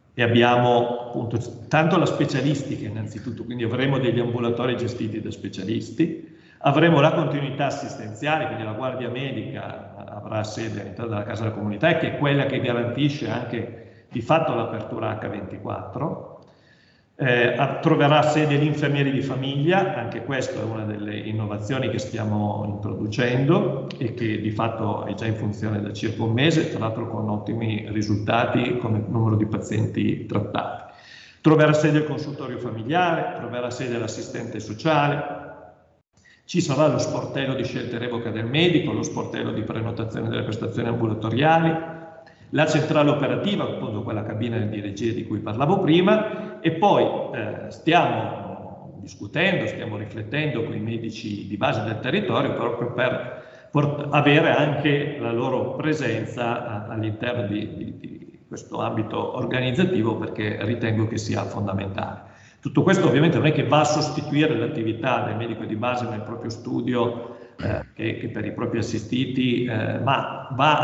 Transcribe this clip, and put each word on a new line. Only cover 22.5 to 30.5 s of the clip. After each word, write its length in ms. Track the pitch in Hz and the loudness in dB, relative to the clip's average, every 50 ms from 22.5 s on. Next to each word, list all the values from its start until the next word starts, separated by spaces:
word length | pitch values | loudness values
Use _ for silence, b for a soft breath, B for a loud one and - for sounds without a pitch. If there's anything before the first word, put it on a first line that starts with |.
| 104 104 104 | -2 -2 -2
introducendo 1200 | 101 101 - - - 104 - 110 104 - - 123 120 123 135 143 156 180 208 - - - - - - - | -4 -4 -4 -4 -6 -4 -4 -4 -4 0 0 0 2 2 2 4 4 4 4 4 0 -2 -4 -6 -8 -6
e 180 | - 127 110 - | -4 -4 -4 -2
che 260 | - 117 110 107 101 | -2 -2 -2 -2 0
di 100 | 101 107 | -2 -2
fatto 540 | 104 110 113 117 - - 107 104 101 - - | 0 0 0 0 0 -2 -2 -2 -2 -2 -4
è 100 | 98 98 | -6 -6
già 100 | - 113 | -4 -2
in 100 | 110 107 | -2 -2
funzione 440 | - 107 104 101 - 107 110 107 101 | -2 -2 -4 -4 -4 -4 -2 -2 -2
da 120 | 104 104 | -4 -4
circa 320 | 107 - - 110 - 117 117 | -6 -4 -4 -4 -2 -2 0
un 80 | 113 | 0
mese, 380 | 110 123 143 165 151 156 - - | 2 4 4 4 4 4 2 0
tra 100 | - - | -2 -2
l'altro 280 | 117 110 110 123 113 107 | -2 -2 -2 -4 -4 -6
con 200 | 107 107 107 104 | -4 -4 -2 -2
ottimi 600 | 104 104 - 113 117 113 117 110 104 95 - 107 | -2 -4 -4 -4 -4 -2 -2 -2 -2 -4 -4 -4
risultati 840 | 104 107 104 107 104 104 107 117 113 120 123 - - 120 123 123 123 123 | -4 -2 0 0 0 0 0 2 2 2 2 2 2 0 0 0 -2 -2
come 220 | - 113 110 107 107 | 0 0 0 0 0
numero 300 | - 123 113 113 107 107 | 0 0 2 2 4 4
di 100 | 104 107 | 2 2
pazienti 800 | - 110 101 - - 110 110 110 107 - - 104 107 - - - | 0 -2 -4 -4 -2 -2 0 0 0 0 0 0 0 0 -2 -4
trattati. 640 | - - 104 - - | -4 -2 -2 -2 -2